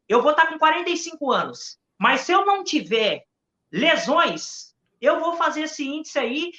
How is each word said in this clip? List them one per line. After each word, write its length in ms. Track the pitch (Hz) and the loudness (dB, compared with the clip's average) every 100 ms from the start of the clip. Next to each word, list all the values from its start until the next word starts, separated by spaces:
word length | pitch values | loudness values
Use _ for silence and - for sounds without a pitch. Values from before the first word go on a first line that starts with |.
| - | 0
eu 160 | 240 | 2
vou 120 | 269 | 4
tá 120 | 302 311 | 4 2
com 120 | 311 | 4
quarenta 320 | 311 339 349 | 2 2 -2
e 60 | 330 | -4
cinco 360 | 339 320 269 | -6 -6 -2
anos, 460 | 196 139 123 - - _ - | 0 -2 -8 -16 -20 _ -2
mas 220 | 220 262 | 0 2
se 120 | - | 2
eu 120 | 370 | 2
não 180 | 403 392 | 4 0
tiver 600 | 370 302 180 220 208 143 - _ _ _ _ | 0 -4 0 0 0 -2 -8 _ _ _ _
lesões, 1000 | - 320 311 - 320 294 160 - - - _ _ _ | 0 2 2 2 2 2 -2 -10 -16 -20 _ _ _
eu 200 | 262 302 | 0 2
vou 140 | 330 | 0
fazer 280 | 339 311 277 | -2 -2 -4
esse 240 | 311 - 277 | -6 -6 -8
índice 320 | 302 311 285 | -8 -6 -4
aí 320 | 233 285 349 | -2 -4 -6